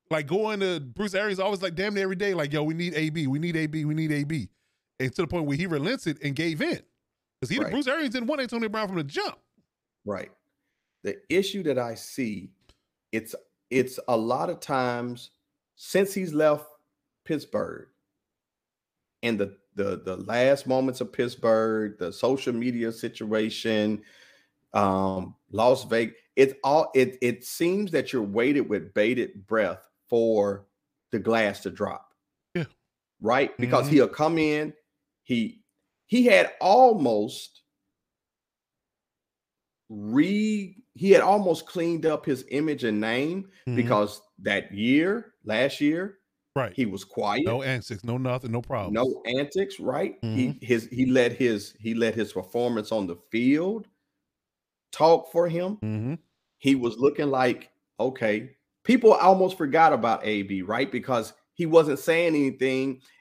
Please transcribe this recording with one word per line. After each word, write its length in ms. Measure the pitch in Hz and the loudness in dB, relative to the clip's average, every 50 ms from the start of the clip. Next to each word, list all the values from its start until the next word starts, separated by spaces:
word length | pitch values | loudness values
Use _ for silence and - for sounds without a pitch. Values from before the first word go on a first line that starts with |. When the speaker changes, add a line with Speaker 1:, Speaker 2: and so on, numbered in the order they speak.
| _ - | _ -4
Speaker 1:
like, 160 | 160 156 147 135 | -4 -4 -2 -2
go 240 | 170 202 214 220 | -2 0 0 0
into 280 | 214 202 190 185 175 160 | -2 -2 -2 -2 -2 -4
Bruce 340 | 139 123 113 - 214 202 180 | -6 -10 -8 -6 -6 -2 -2
Arians' 240 | 185 208 214 196 180 | -2 -2 0 -2 -2
office, 220 | 190 208 208 180 | -2 -2 -2 -2
like, 140 | 190 185 165 | -4 -6 -4
damn 180 | 156 190 214 202 | -2 -4 -2 -2
near 100 | 196 196 | -2 -2
every 120 | 190 190 | -2 -2
day, 180 | 180 208 202 185 | -2 -2 -2 0
like, 180 | 170 147 143 147 | 0 -2 -2 -2
"Yo, 80 | 151 151 | -2 -2
we 100 | 151 160 | -2 -2
need 200 | 165 175 180 160 | -4 -4 -4 -2
A 160 | 151 156 156 | -2 -2 -2
B, 160 | 156 170 151 | -2 -2 -2
we 140 | 131 131 147 | -2 -2 -2
need 160 | 165 175 165 | -2 -2 -2
A 100 | 160 160 151 | -2 -2 -2
B, 180 | 151 156 147 | -4 -4 -4
we 100 | 151 151 | -2 -2
need 160 | 156 160 156 | -2 -2 -2
A 120 | 151 143 143 | -2 -2 -2
B." 260 | 143 165 147 98 - _ _ _ _ _ _ _ _ _ - | -4 -4 -6 -6 -8 _ _ _ _ _ _ _ _ _ -6
And 140 | 131 131 - | -6 -6 -2
to 60 | - 175 | -4 -4
the 40 | - | -2
point 180 | 165 175 156 | -2 -4 -2
where 120 | 143 139 143 | -2 -2 -2
he 80 | 185 | -2
relented 540 | 190 165 143 143 190 262 - - 170 147 - - | -2 -2 -2 -2 -2 -4 -4 -4 -6 -6 -4 -6
and 120 | 143 135 | -6 -4
gave 260 | 120 165 170 160 151 | -4 -4 -4 -2 -2
in. 180 | 262 349 302 - - _ _ _ _ _ _ _ _ _ _ - | -2 -2 -4 -6 -8 _ _ _ _ _ _ _ _ _ _ -10
'Cause 80 | - - | -6 -4
he, 100 | 180 277 | -2 -2
Speaker 2:
Right. 120 | 311 - | -2 -2
Speaker 1:
Bruce 160 | - 269 285 254 | -2 -4 -2 -2
Arians 240 | 277 330 302 254 208 | -2 -2 -2 -2 -4
didn't 140 | 254 233 226 | -4 -2 -2
want 140 | 311 277 | -2 -2
Antonio 280 | 262 220 240 233 226 220 | -4 -4 -4 -4 -4 -4
Brown 180 | 208 220 220 185 | -4 -4 -4 -4
from 100 | 190 170 | -4 -4
the 60 | 151 | -6
jump. 340 | 143 - 359 415 - - - _ _ _ _ _ _ _ _ _ _ _ _ - | -6 -6 -6 -6 -6 -8 -10 _ _ _ _ _ _ _ _ _ _ _ _ -10
Speaker 2:
Right. 260 | 104 101 92 - - _ _ _ _ _ _ _ _ _ _ _ _ _ _ - | -10 -8 -8 -10 -14 _ _ _ _ _ _ _ _ _ _ _ _ _ _ -8
The 120 | 101 - - _ - | -8 -8 -8 _ -2
issue 320 | 160 185 196 190 - 202 175 | 0 0 0 0 -4 -6 -2
that 140 | 151 131 123 | -2 -2 -2
I 180 | 120 117 113 | -2 -6 -8
see, 540 | 107 - - - - 131 113 104 92 92 - _ _ _ _ _ _ _ _ _ _ _ - - | -12 -14 -14 -8 -6 -4 -4 -4 -8 -10 -14 _ _ _ _ _ _ _ _ _ _ _ -6 -6
it's, 220 | 113 110 - - - _ _ _ _ _ - | -6 -6 -6 -14 -16 _ _ _ _ _ -4
it's 300 | 120 131 127 127 - - - - | 0 0 0 0 -4 -12 -4 -2
a 100 | 120 113 | -2 0
lot 320 | 110 117 120 143 170 175 | 0 -2 -2 -2 -2 -6
of 100 | 165 - | -6 -8
times 720 | - - 143 131 127 123 120 120 120 123 120 120 - - _ _ _ _ _ _ _ _ _ | -6 -4 -2 -2 0 -2 -2 -4 -6 -8 -10 -12 -16 -20 _ _ _ _ _ _ _ _ _
since 380 | _ - - - 180 202 196 - | _ -14 -2 0 0 0 0 -2
he's 200 | 202 185 170 151 | -6 -6 -4 -2
left 320 | 151 156 151 147 147 - - - _ _ _ _ _ _ _ _ _ _ | 2 2 2 2 2 -4 -14 -20 _ _ _ _ _ _ _ _ _ _
Pittsburgh 600 | - 160 139 - - - 104 101 85 82 - - _ _ _ _ _ _ _ _ _ _ _ _ _ _ _ _ _ _ _ _ _ _ _ _ _ _ - | -6 -6 -6 -6 -6 -6 -6 -6 -6 -10 -14 -16 _ _ _ _ _ _ _ _ _ _ _ _ _ _ _ _ _ _ _ _ _ _ _ _ _ _ -6
and 180 | - 117 113 101 | -4 -2 -2 -2
the, 160 | 101 98 98 _ _ _ - | -2 -4 -6 _ _ _ -6
the, 260 | 101 98 98 92 - - | -4 -4 -4 -4 -6 -6
the 140 | 95 92 92 | -10 -10 -10
last 480 | 98 98 113 120 127 135 139 135 - 127 | -8 -4 0 2 4 4 4 2 0 -2
moments 340 | 131 131 131 131 127 - | 0 0 0 -2 -2 -4
of 120 | 123 110 - | -8 -8 -4
Pittsburgh, 840 | - 123 120 120 - - 117 110 110 110 113 110 110 107 107 104 - | -4 -4 -4 -4 -2 2 4 4 4 4 2 0 0 -2 -4 -4 -6
the 120 | 90 85 | -8 -8
social 420 | - - - 135 135 131 - 127 117 | -6 -2 0 0 0 0 -2 -4 -4
media 380 | 117 120 127 120 117 113 113 | -2 -2 -2 -2 -2 -4 -4
situation, 1080 | 113 - - 113 - - 113 107 110 110 107 110 - - - 113 110 107 104 107 107 104 - - _ _ - _ _ _ _ _ _ _ _ _ - | -6 -6 -10 -10 -10 -10 -6 -4 -2 -2 -2 -2 -4 -4 -2 0 0 2 2 0 0 -4 -8 -14 _ _ -20 _ _ _ _ _ _ _ _ _ -2
um, 640 | 101 104 98 95 95 95 95 95 92 92 92 - _ _ _ | 0 2 2 2 2 0 -2 -2 -4 -8 -10 -14 _ _ _
Las 320 | - 101 117 123 135 127 117 | -2 2 4 4 4 4 0
Vegas, 300 | 107 110 113 117 110 - - _ _ - | -2 0 0 0 -2 -6 -14 _ _ -6
it's 200 | - 135 135 131 - - | -6 -6 -6 -8 -6 -2
all, 260 | 139 143 139 - - - | 0 2 2 0 2 2
it, 220 | 131 127 127 - - | 2 2 2 0 -4
it 240 | 127 123 120 - - | -4 -4 -4 -4 -10
seems 460 | - - - 170 170 185 202 214 185 | -14 -6 -4 -2 -2 0 -2 -4 -2
that 200 | 160 139 - - | -2 -4 -4 -2
you're 120 | - 123 107 | -4 -4 -4
waited 440 | 101 98 113 120 139 147 147 - - | -2 -2 0 0 2 2 0 0 -2
with 260 | 104 95 80 - - | -4 -6 -6 -6 -2
bated 500 | 107 104 113 123 120 110 - - 101 98 | 0 2 2 2 0 -2 -6 -6 -14 -10
breath 420 | - 113 110 101 87 85 - - _ _ _ _ - | -4 0 0 0 0 -2 -8 -12 _ _ _ _ -2
for 560 | 120 117 117 113 110 107 101 101 101 98 - _ _ _ _ _ _ _ _ - | 0 2 2 4 2 2 2 0 -2 -6 -8 _ _ _ _ _ _ _ _ -6
the 80 | - 107 | -6 -4
glass 420 | 92 110 113 113 110 101 98 - | 0 2 2 2 2 0 0 -4
to 80 | - 98 | -8 -10
drop. 440 | 92 - 104 98 - - - _ _ _ _ _ _ _ _ _ - | -6 -4 -6 -6 -6 -10 -14 _ _ _ _ _ _ _ _ _ -6
Speaker 1:
Yeah. 100 | 175 156 - _ _ _ _ _ _ _ _ _ _ | -6 -6 -6 _ _ _ _ _ _ _ _ _ _
Speaker 2:
Right? 340 | - 107 120 135 139 - - - | -2 0 2 2 2 0 -2 -4
Because 260 | 120 123 151 131 127 | -2 2 2 2 2
Speaker 1:
Mm-hmm. 100 | 143 156 | 4 6
Speaker 2:
he'll 120 | 139 123 - | 6 6 6
come 300 | - - 151 160 170 160 | 4 0 0 0 2 2
in, 340 | 156 151 151 151 151 151 - _ _ _ _ _ _ _ _ _ _ | 2 2 0 0 -4 -6 -8 _ _ _ _ _ _ _ _ _ _
he, 380 | - 123 117 110 - - _ _ _ _ _ _ _ _ _ _ - | -2 0 0 0 -2 -6 _ _ _ _ _ _ _ _ _ _ -2
he 180 | 214 247 240 | 2 4 6
had 280 | 240 196 185 170 - - - | 8 8 8 6 4 0 0
almost 1000 | - 180 202 254 262 247 226 190 143 120 110 107 104 127 127 - - - _ _ _ _ _ _ _ _ _ _ _ _ _ _ _ _ _ _ _ _ _ _ _ _ _ _ _ _ _ _ _ _ _ _ _ _ _ _ _ _ _ _ _ _ _ _ _ - | 4 6 8 8 8 8 8 6 2 2 2 2 0 -2 -6 -10 -16 -18 _ _ _ _ _ _ _ _ _ _ _ _ _ _ _ _ _ _ _ _ _ _ _ _ _ _ _ _ _ _ _ _ _ _ _ _ _ _ _ _ _ _ _ _ _ _ _ -18
re-, 920 | 110 104 101 104 113 139 156 180 202 208 214 214 214 208 196 185 - - - _ _ | -14 -12 -8 -2 2 2 2 4 2 0 0 0 -2 -2 -4 -8 -14 -20 -20 _ _
he 160 | - 165 196 | -2 6 6
had 100 | 190 160 | 8 8
almost 440 | 117 175 202 208 196 185 156 160 - - | 8 6 4 4 4 0 0 -2 -4 -8
cleaned 380 | - 185 165 170 170 160 143 | -6 -4 -2 -2 -2 0 0
up 200 | 156 151 147 - | 0 0 0 -2
his 200 | 160 135 123 - - | -2 -4 -4 -4 -4
image 340 | - 143 151 160 147 127 127 | -4 -2 -2 -2 -2 -2 -2
and 160 | 113 107 104 | -2 0 0
name 500 | 107 113 117 127 139 160 180 196 190 - _ _ - 127 | 0 0 0 0 -2 -2 -4 -6 -8 -12 _ _ -8 -4
Speaker 1:
Mm-hmm. 80 | 120 | -2
Speaker 2:
because 460 | 123 120 117 120 104 104 104 - - _ _ _ _ | 0 2 2 4 2 2 0 -2 -12 _ _ _ _
that 320 | 95 104 101 95 - - 98 | -2 0 0 0 -2 -4 -6
year, 600 | 101 110 123 135 147 160 190 214 233 226 - _ _ - | -2 2 4 4 4 4 2 0 -2 -6 -12 _ _ -8
last 360 | 104 107 113 131 139 - - | -4 0 0 0 0 0 0
year, 360 | 147 147 156 170 190 208 - _ _ _ _ _ _ _ - | 0 0 0 0 -4 -6 -10 _ _ _ _ _ _ _ -4
Speaker 1:
Right. 160 | 139 127 104 90 | -4 -4 -4 -2
Speaker 2:
he 120 | - 127 | -2 -2
was 180 | 104 92 98 - | -2 -2 -8 -10
quiet. 400 | - - - 107 104 104 127 147 | -10 -8 -4 -2 -2 0 0 0
Speaker 1:
No 160 | 113 117 131 135 | 0 0 -2 -2
antics, 400 | 131 131 120 - - 120 98 - | -2 -4 -4 -6 -8 -12 -10 -6
no 120 | 117 117 127 | -6 -4 -4
nothing, 340 | 131 127 123 127 - 120 | -2 -2 -4 -4 -4 -4
no 100 | 113 123 | -4 -4
problems. 320 | 117 - 139 113 98 90 104 | -4 -4 -6 -4 -4 -2 0
Speaker 2:
No 260 | 113 127 131 - - - 117 123 135 | 0 0 0 -2 -4 -6 -4 -2 -2
antics, 380 | 143 143 - 190 196 196 - - | -2 -2 -2 -2 -2 -2 -4 -8
right? 360 | - 117 131 151 190 - - - | -6 -4 -2 -2 -2 -4 -6 -6
He, 60 | - 113 110 131 127 127 | -6 -4 -2 0 0 -2
Speaker 1:
Mm-hmm. 180 | - - - | -2 -6 -2
Speaker 2:
his, 220 | 113 120 113 113 - | 0 0 0 0 -4
he 140 | 123 123 131 | -2 0 2
let 280 | 127 127 131 120 120 113 | 4 4 4 4 2 2
his, 400 | - 131 120 110 101 101 - - - | 2 2 2 2 0 -4 -8 -16 -10
he 140 | 104 113 113 | -6 -4 -2
let 220 | 113 117 113 104 | 0 0 0 2
his 160 | 113 104 101 | 0 -4 -4
performance 600 | - 92 95 - - 120 120 120 120 110 107 - 113 | -4 -8 -8 -6 -4 -2 0 0 0 -2 -4 -2 -2
on 140 | 110 101 87 | -2 -2 -4
the 100 | 87 - _ _ | -6 -10 _ _
field 580 | - 113 123 131 143 151 170 190 220 226 196 _ _ _ _ _ _ _ _ _ _ _ _ _ _ _ _ _ _ _ _ _ | -2 0 2 4 2 2 2 -2 -4 -6 -8 _ _ _ _ _ _ _ _ _ _ _ _ _ _ _ _ _ _ _ _ _
talk 400 | - - 147 165 165 160 - - | -4 2 6 6 6 6 2 -2
for 160 | - 170 175 175 | 0 0 0 0
him. 260 | 160 170 180 190 214 208 | 0 -4 -4 -4 -6 -6
Speaker 1:
Mm-hmm. 360 | - 107 107 107 110 127 160 170 _ _ _ _ _ _ _ _ | -6 -6 -4 -4 -4 -6 -8 -8 _ _ _ _ _ _ _ _
Speaker 2:
He 180 | - 139 139 | 2 4 4
was 200 | 131 120 117 107 113 | 4 2 -2 -2 2
looking 300 | 131 147 147 - 151 143 | 2 2 2 2 -2 0
like, 420 | 135 127 127 123 107 - - - _ _ _ _ _ - | 2 2 2 2 0 -2 -6 -20 _ _ _ _ _ -2
okay, 520 | 110 131 127 - 120 110 104 107 123 127 - _ _ _ _ _ _ | -2 -2 -2 -2 -2 0 0 0 -4 -8 -18 _ _ _ _ _ _
people 300 | - 247 254 - 220 - | 2 2 6 8 8 8
almost 440 | - - 185 190 185 185 185 185 - | 8 8 6 6 6 4 0 0 -2
forgot 340 | 165 139 139 160 160 156 147 | -4 0 4 6 6 6 6
about 320 | 120 113 117 110 - - | 4 2 0 0 0 0
A 180 | 107 107 104 98 | -2 -2 -2 -2
B, 180 | 98 98 95 | -4 -4 -6
right? 280 | 90 95 110 123 139 139 | -4 -4 -2 -2 -2 -2
Because 420 | - 120 98 - 127 117 110 - - _ _ _ _ | -4 -8 -4 -2 -2 -2 -2 -4 -12 _ _ _ _
he 120 | - 170 | -6 -2
wasn't 340 | 160 160 165 156 151 143 143 | 6 6 6 6 6 2 -2
saying 360 | - 175 160 165 175 170 160 | 0 0 2 2 4 2 2
anything, 640 | 147 139 135 123 - 127 135 131 131 131 135 131 127 _ _ _ _ | 2 2 0 0 0 -2 0 0 0 -2 -4 -6 -8 _ _ _ _